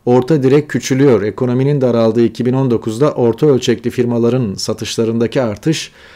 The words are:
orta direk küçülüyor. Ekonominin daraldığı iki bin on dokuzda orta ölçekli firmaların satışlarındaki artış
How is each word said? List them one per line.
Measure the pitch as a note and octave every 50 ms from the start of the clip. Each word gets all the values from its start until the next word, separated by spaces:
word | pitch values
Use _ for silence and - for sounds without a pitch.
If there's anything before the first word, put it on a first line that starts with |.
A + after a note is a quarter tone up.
| -
orta | B2 B2 B2+ C3 - D#3+ D3 B2+
direk | C3 C3 D3+ D3 -
küçülüyor. | - B2 - - C3+ C3 C#3 C#3+ A#2+ G2+ G2
Ekonominin | G#2+ G2 - C3 B2 B2 B2 C3+ C#3+ D3 C#3+
daraldığı | B2+ B2 A#2 A#2 A2+ A2+ G#2+ A#2+ A#2
iki | A2 A2+ - A#2
bin | B2 B2+
on | C3 C3+ B2+
dokuzda | A#2 A2 - A2+ G#2+ A2+ D3 D3 -
orta | - B2 A#2 A2 - D3+
ölçekli | D3+ C3+ B2 - - A2+ - - A#2
firmaların | - - A#2 A#2+ A#2+ A#2 A#2 A#2 B2 B2+ A#2+ G2+ F#2+
satışlarındaki | - - - A2 - A2+ - - - A2+ A2+ A2+ A#2 A#2 A2+ - C#3+ B2+
artış | A2+ G2+ - - D#3+ D#3 - - - - - - - -